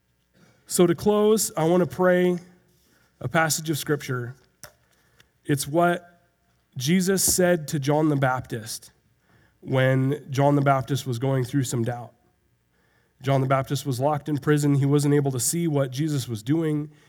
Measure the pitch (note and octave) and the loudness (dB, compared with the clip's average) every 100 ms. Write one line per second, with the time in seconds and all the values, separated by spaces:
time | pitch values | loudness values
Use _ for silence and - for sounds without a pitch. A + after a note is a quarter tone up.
0 | _ _ _ _ _ _ - - F3 E3 | _ _ _ _ _ _ -6 2 2 2
1 | G#3 G#3 G#3+ A3 - - D#3+ F3+ - - | 0 2 4 2 0 -2 2 2 0 0
2 | F3+ F3+ F3+ F3 - _ _ _ _ _ | 2 4 2 0 -6 _ _ _ _ _
3 | _ - C3+ E3 D#3+ C#3+ D#3 C#3+ - C#3+ | _ -12 -4 0 0 -2 -4 -6 -4 -4
4 | - B2+ A#2+ - _ _ - _ _ _ | -4 -8 -8 -12 _ _ -20 _ _ _
5 | _ _ _ _ - C#3+ C#3+ D#3+ F3 E3+ | _ _ _ _ -4 -4 -2 0 2 0
6 | - _ _ _ _ _ _ - B2+ F#3 | -6 _ _ _ _ _ _ -8 0 0
7 | F3+ F#3+ - - F3+ F3 D3 D#3+ C#3 D3+ | 2 0 0 2 2 2 -2 -4 0 2
8 | D#3 C#3 C3+ B2+ B2+ A#2+ G#2+ - - _ | 2 2 0 -2 -6 -10 -10 -14 -16 _
9 | _ _ _ _ _ _ - C3 C3 C3 | _ _ _ _ _ _ -4 2 2 2
10 | C3 C#3+ - C3 C#3+ C#3+ C#3 C3+ B2+ C#3 | 0 -2 -6 0 2 4 2 0 0 -4
11 | C3+ A#2 C3+ C3+ A#2+ C#3+ B2 B2+ A#2 A#2+ | -4 -4 -2 -2 0 -2 -2 -2 -4 -6
12 | A#2 _ _ _ _ _ _ _ _ _ | -12 _ _ _ _ _ _ _ _ _
13 | _ _ C3 C3+ C3 C3+ C3 C#3+ C#3+ A#2+ | _ _ 0 2 2 0 0 -4 -4 -2
14 | C#3 D3 D#3 D3 D#3 D3 C#3+ C#3 C#3 D3 | -2 -2 -4 -4 2 2 4 2 4 2
15 | C#3+ D3 C#3 B2+ - E3+ E3+ C#3+ C3+ B2+ | 4 2 2 -2 -2 -2 0 0 -2 -2
16 | D#3 C#3+ A#2 A2 A2 D#3+ D#3+ D3+ D3+ - | -2 -2 -4 -6 -2 0 0 -2 -6 -12